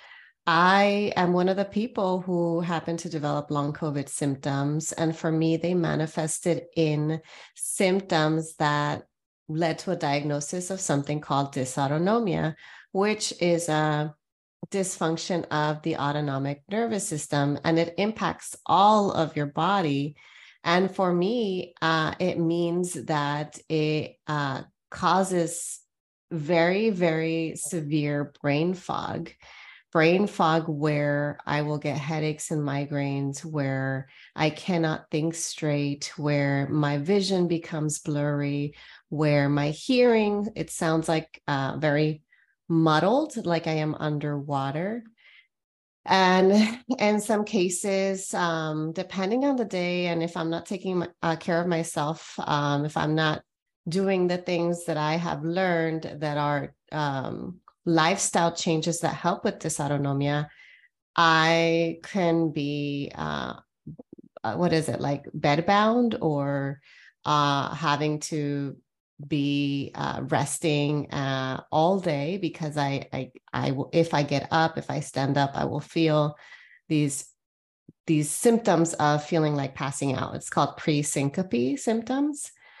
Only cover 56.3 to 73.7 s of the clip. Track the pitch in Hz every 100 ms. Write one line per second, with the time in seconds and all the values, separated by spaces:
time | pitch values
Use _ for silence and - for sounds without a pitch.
56.3 | 147 147 143 139 - _ 156 147 135 53
57.3 | 55 - 180 _ _ - 165 160 196 -
58.3 | 196 170 165 - 160 160 165 156 147 175
59.3 | 196 220 196 165 - 143 143 143 139 143
60.3 | 147 151 - - - _ _ _ - 165
61.3 | 160 160 165 165 165 165 165 - 202 175
62.3 | 165 165 147 143 147 143 143 143 - 78
63.3 | 73 64 - _ _ - 160 - - -
64.3 | - 113 110 175 160 156 - 143 143 -
65.3 | 160 147 147 170 202 220 240 240 220 160
66.3 | 147 139 139 139 139 _ - - _ -
67.3 | 147 143 139 135 143 156 143 151 151 -
68.3 | 160 143 143 139 139 _ _ _ _ 147
69.3 | 151 143 143 143 139 - - 143 - 135
70.3 | 143 139 - 165 147 143 147 - 143 135
71.3 | 135 131 131 - 156 160 196 180 143 143
72.3 | 196 170 - 156 147 143 139 - 135 131
73.3 | - _ 131 131